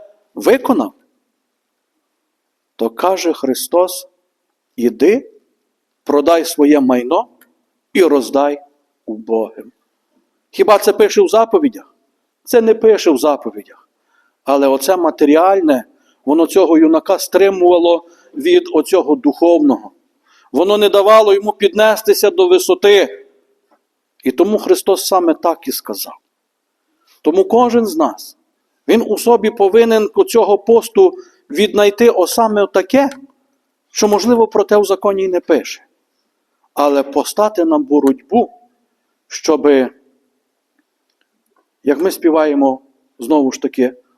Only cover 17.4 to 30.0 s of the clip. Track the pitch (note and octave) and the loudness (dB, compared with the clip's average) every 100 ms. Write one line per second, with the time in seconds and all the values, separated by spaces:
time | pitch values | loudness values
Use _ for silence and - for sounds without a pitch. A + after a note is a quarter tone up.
17.4 | G3 F#3+ F3 F3 E3+ E3+ - _ _ D3 | 0 2 2 2 2 0 -4 _ _ -8
18.4 | D#3 F3+ F3 D#3+ D3+ F#3 C#3+ C#3+ D3 - | 0 0 2 -4 0 -2 0 -2 -2 0
19.4 | E3+ E3+ D3 A2+ - _ _ _ _ _ | 2 2 2 -2 -6 _ _ _ _ _
20.4 | _ C3 F#3 G#3 G#3 G3+ G3 A3 G#3+ G3 | _ -4 0 2 2 2 4 4 6 2
21.4 | G#3 - G3+ G#3 A3 G3+ - F#3+ G#3 F3 | 0 -4 -4 0 0 0 -2 0 0 0
22.4 | F3+ F3+ F#3 F3+ G3+ G3+ C3+ - - _ | 2 2 0 0 2 2 2 -6 -20 _
23.4 | _ _ _ _ _ _ _ _ C3 B2+ | _ _ _ _ _ _ _ _ -8 -2
24.4 | G3 G#3 - F3 - F#3+ - F#3 E3+ D3+ | -2 -2 -2 -2 0 -4 -2 -2 -2 -2
25.4 | F3 D#3 - - - G2+ - - _ _ | -4 -6 -8 -12 -12 -14 -14 -18 _ _
26.4 | _ _ _ _ _ _ _ _ D3+ F3+ | _ _ _ _ _ _ _ _ -2 0
27.4 | - A3+ A#3+ A#3 G#3+ D#3+ B2+ - - _ | 0 2 2 0 -2 -4 -4 -6 -20 _
28.4 | _ _ _ _ - A3+ A3 G3 A#3 A#3 | _ _ _ _ -2 0 0 -4 0 0
29.4 | G#3+ G#3+ G3 A3 A#3 A3 | 0 0 2 2 2 0